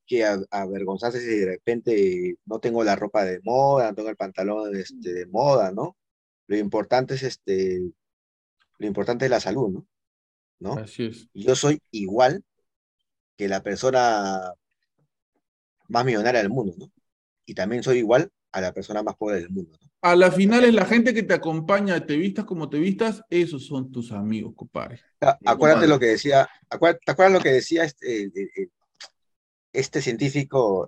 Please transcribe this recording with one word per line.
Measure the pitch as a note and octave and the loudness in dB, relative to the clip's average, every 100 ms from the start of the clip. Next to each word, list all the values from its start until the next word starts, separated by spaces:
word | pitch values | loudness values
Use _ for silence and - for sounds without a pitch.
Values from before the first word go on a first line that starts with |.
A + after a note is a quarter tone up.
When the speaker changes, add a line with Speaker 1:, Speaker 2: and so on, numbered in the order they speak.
| - | -4
Speaker 1:
que | A#2+ G#2+ | 0 2
a-, | G2 F#2+ | 0 -4
avergonzarse | G2+ F#2+ G2 G2 G2 A#2+ B2 | -6 -6 -6 -6 -4 -4 -6
si | A#2+ G#2+ | -4 -2
de | F#2 | -2
repente | F2+ - A#2+ A#2 G#2+ F#2+ F2+ F2+ F2 - | -4 -4 -4 0 2 2 0 -4 -8 -10
no | A2 | -6
tengo | B2 A#2 | -2 0
la | G#2+ G2 | 0 0
ropa | G#2 G#2+ F#2+ | -2 -2 -2
de | F#2 | -4
moda, | G2 B2 C#3 C#3 A2+ | -2 2 2 2 0
no | G2+ | -4
tengo | G#2+ | -10
el | G#2 | -8
pantalón, | G2 F#2+ G2 G#2+ G#2+ G2 | -8 -4 -4 -4 -6 -8
este, | F2+ - F2+ | -10 -12 -10
de | F2+ F2+ | -10 -6
moda, | G2+ C#3+ C3 F#2+ | 0 2 2 2
¿no? | G2 D#3 - _ _ _ _ - | -4 -10 -12 _ _ _ _ -6
Lo | G#2 | -4
importante | G#2 G#2+ G2 B2+ C3 C3+ | -2 -4 0 -2 -2 -6
es, | |
este, | C3 - - F#2+ F#2 F2+ F2+ - _ _ _ _ _ _ _ - | -8 -10 -4 -2 -2 -4 -8 -12 _ _ _ _ _ _ _ -10
lo | G#2 | -6
importante | G2+ G2+ A#2+ B2+ | -4 -4 -2 0
es | |
la | A2+ | 0
salud, | - A#2+ A2 | 0 -4 -4
¿no? | F2+ - _ _ _ _ _ _ _ | -6 -12 _ _ _ _ _ _ _
¿No? | F#2+ A2+ | -10 -8
Speaker 2:
Así | G#2+ - A#2 | -10 -10 -10
es. | A#2 - | -10 -20
Speaker 1:
Y | G2+ A2+ | -6 0
yo | C3 | 2
soy | D3 D3+ _ | 2 0 _
igual | A2 F#2+ G#2+ B2+ F#3+ - _ _ _ _ _ _ _ _ - | -10 -4 2 2 2 -10 _ _ _ _ _ _ _ _ -8
que | G2+ | -4
la | G2 | -4
persona | G#2 G2 B2+ B2+ A#2+ G#2+ G2 F#2+ F#2 F2 _ _ _ _ _ _ _ _ _ _ _ _ - | -4 -2 0 2 2 2 -2 -4 -8 -16 _ _ _ _ _ _ _ _ _ _ _ _ -4
más | A#2 B2+ | 0 0
millonaria | A2 A2+ B2 | 0 2 2
del | G2+ | 0
mundo, | B2+ G2+ F2 | -2 -6 -8
¿no? | - _ _ _ _ _ - | -18 _ _ _ _ _ -16
Y | G2+ | -8
también | F#2+ A#2+ | -4 -4
soy | A#2+ B2 | 0 0
igual | A2 B2 F3+ _ _ | 4 2 2 _ _
a | F#2+ | -6
la | F#2 | -6
persona | F#2+ G2+ G#2+ | -6 -8 -6
más | G#2+ G2+ | -6 -6
pobre | G#2+ G2 | -4 -4
del | F2 | -6
mundo, | F#2+ E2+ _ | -10 -10 _
¿no? | _ _ | _ _
Speaker 2:
A | F3 F3 | 4 6
la | F#3 | 6
final | F3+ G3 A#3+ | 6 4 6
es | A#3+ | 6
la | G#3+ F#3 | 6 4
gente | A#3 A#3+ | 4 4
que | A3+ | 2
te | F#3 | 0
acompaña, | F3+ E3 D#3+ D#3+ G3+ G3+ E3+ D3+ | 0 0 -4 0 0 2 -2 -2
te | D3+ | -2
vistas | G3 F#3+ G3+ | -2 -4 -8
como | F3 C#3+ | -8 -6
te | D3 | -2
vistas, | F#3 F#3+ A3+ G#3 - | -2 0 -2 -4 -4
esos | F3 E3+ C#3+ B2 | 0 0 -4 -8
son | C#3 C3 | -8 -8
tus | B2 A#2 | -10 -10
amigos, | G#2 G#2+ A2 - - | -6 -4 -4 -6 -14
compadre. | - - - A#2+ _ - | -12 -10 -10 -14 _ -2
Speaker 1:
A-, | C#3 - | 0 2
Speaker 3:
Ningún | - A#2 D#3 | 2 4 6
Speaker 1:
acuérdate | D#3 D#3 | 6 6
Speaker 3:
padre. | |
Speaker 1:
lo | C#3+ | 4
que | A#2+ | 4
decía, | G#2+ D3 C#3 C3 - - | 0 4 4 4 -2 -12
acuérdate, | - E3 E3+ - | 0 2 2 -2
¿te | |
acuerdas | F3 F#3+ | 4 6
lo | F#3 | 6
que | D#3+ | 4
decía | B2+ - E3 | 2 2 0
este, | D#3+ - - A2+ | -2 -4 -6 -4
el, | G2 F2+ | -4 -8
el, | F#2+ F#2+ | -10 -8
el, | G2 _ _ _ - _ _ _ _ _ _ | -10 _ _ _ -20 _ _ _ _ _ _
este | B2+ C3+ D3+ | -4 -2 -2
científico | C3+ A2+ C#3 C#3+ C#3 C3+ A2 F#2 | -4 -2 -2 -2 -2 2 2 2